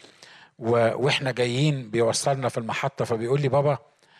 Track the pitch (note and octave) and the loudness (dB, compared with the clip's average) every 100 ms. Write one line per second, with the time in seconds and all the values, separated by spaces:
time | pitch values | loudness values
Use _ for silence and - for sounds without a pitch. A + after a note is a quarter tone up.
0 | - _ - - - - A#2 A#2 A2+ G#2+ | -14 _ -20 -20 -20 -6 0 4 2 2
1 | C#3+ - C3+ B2 B2 B2 D3+ C#3 A2 A#2 | 0 0 -2 -2 0 2 2 0 -2 0
2 | A2+ - C#3+ C3+ A#2+ B2 A2 - C#3 - | 2 2 0 0 -2 -4 -6 -4 -4 -4
3 | A#2+ A2 A#2+ C#3+ C#3 C#3 C#3+ C3+ - _ | -4 -2 0 0 2 2 2 -2 -6 _
4 | _ | _